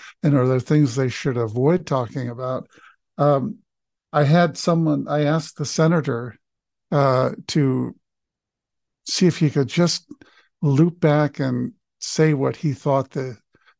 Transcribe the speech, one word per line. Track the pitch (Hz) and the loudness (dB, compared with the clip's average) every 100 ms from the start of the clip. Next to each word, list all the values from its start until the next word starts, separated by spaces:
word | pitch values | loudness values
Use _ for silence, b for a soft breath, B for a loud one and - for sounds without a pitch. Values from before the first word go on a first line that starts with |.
| B B | B B
and | 156 143 | 2 2
are | 127 | 2
there | 127 | 0
things | 123 151 143 120 | 2 2 2 0
they | 131 | -4
should | - 147 120 | -2 -4 -2
avoid | 113 110 139 175 - | -4 0 0 0 -2
talking | 135 117 139 120 | -4 -4 -8 -10
about, | 120 127 127 - b b b _ - | -8 -8 -8 -10 b b b _ -2
um, | 147 139 123 - _ _ _ _ _ | 0 0 -2 -10 _ _ _ _ _
I | 147 143 | 0 4
had | 165 170 131 | 4 2 0
someone, | - 165 160 143 139 | -2 0 2 0 -2
I | 147 | -2
asked | 147 160 156 - | 0 -2 -4 -10
the | 151 | -6
senator, | - 160 170 143 120 120 - _ _ _ _ - | 0 2 2 -2 -6 -8 -16 _ _ _ _ -4
uh, | 147 139 127 131 - - | 2 2 2 0 -4 -4
to | 165 139 131 127 - _ _ _ _ _ _ _ _ _ _ - | 0 0 0 -4 -10 _ _ _ _ _ _ _ _ _ _ -10
see | - 185 | 0 2
if | - | 2
he | 151 | 0
could | 147 127 | 0 -2
just | - 170 - - - b b b - | 0 0 -2 -10 -20 b b b -6
loop | 147 135 170 170 | 0 4 2 2
back | 160 147 147 - | 2 2 0 -2
and | 135 123 123 - _ - | -4 -4 -6 -10 _ -16
say | - - 156 143 | -8 0 2 2
what | 135 - | -2 -2
he | 156 | -4
thought | 127 147 139 127 | -4 -2 -2 -2
the | - 131 120 _ b b b | -8 -10 -12 _ b b b